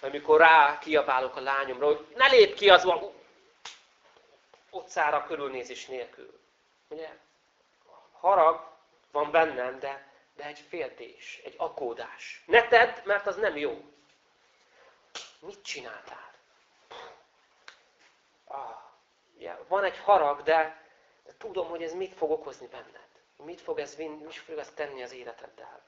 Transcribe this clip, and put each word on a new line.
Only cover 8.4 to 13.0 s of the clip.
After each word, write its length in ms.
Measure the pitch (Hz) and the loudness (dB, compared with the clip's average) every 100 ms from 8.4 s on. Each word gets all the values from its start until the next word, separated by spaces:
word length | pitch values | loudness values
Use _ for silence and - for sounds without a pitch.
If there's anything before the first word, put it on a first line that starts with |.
| 160 165 - _ _ _ _ | 6 4 -8 _ _ _ _
van 200 | 143 147 | -6 0
bennem, 480 | 165 160 127 123 131 | 2 0 -2 -8 -10
de, 340 | 139 135 - _ _ - | -12 -14 -18 _ _ -20
de 80 | |
egy 140 | 147 147 - | -18 -18 -14
féltés, 720 | 180 139 - 117 - - - | -10 -10 -12 -20 -20 -20 -20
egy 100 | - - | -20 -8
aggódás. 880 | 165 - 123 117 113 - - - - | -8 -6 -10 -10 -14 -16 -20 -20 4
Ne 220 | 220 233 | 4 6
tedd, 320 | 240 240 - | 6 4 0